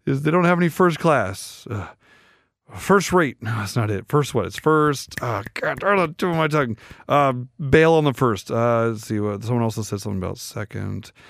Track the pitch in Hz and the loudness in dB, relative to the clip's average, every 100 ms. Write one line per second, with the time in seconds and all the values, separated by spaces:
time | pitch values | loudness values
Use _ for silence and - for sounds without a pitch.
0 | - 135 151 175 175 175 175 - 180 156 | -4 0 2 4 4 4 2 4 2 2
1 | 170 139 95 98 - - - 110 90 - | 2 2 0 -6 -12 -16 -10 -10 -10 -16
2 | _ _ _ _ _ _ _ - - 196 | _ _ _ _ _ _ _ -8 2 2
3 | 165 180 147 - 110 110 101 123 107 101 | 4 2 2 -2 -6 -4 -4 -2 -2 -2
4 | - 147 139 117 90 - 156 156 151 139 | 0 0 0 -2 -2 -2 2 2 2 -2
5 | - - 123 104 107 - - - 190 202 | -8 -8 -4 -4 -6 -6 -6 -2 0 2
6 | 170 - 185 165 156 151 127 107 - - | 0 -2 -2 0 0 0 0 -4 -12 -18
7 | - 139 139 123 123 - 139 156 160 160 | 0 2 2 0 -8 -8 2 6 6 4
8 | 147 120 127 101 - 117 120 117 117 110 | 2 2 0 0 -2 0 2 2 0 -2
9 | - 107 104 101 113 123 113 110 104 101 | -4 -4 -2 -4 -2 0 0 -2 -6 -6
10 | 107 98 90 95 - - 104 104 101 98 | -6 -6 -6 -8 -10 -10 -10 -8 -8 -8
11 | - - | -12 -20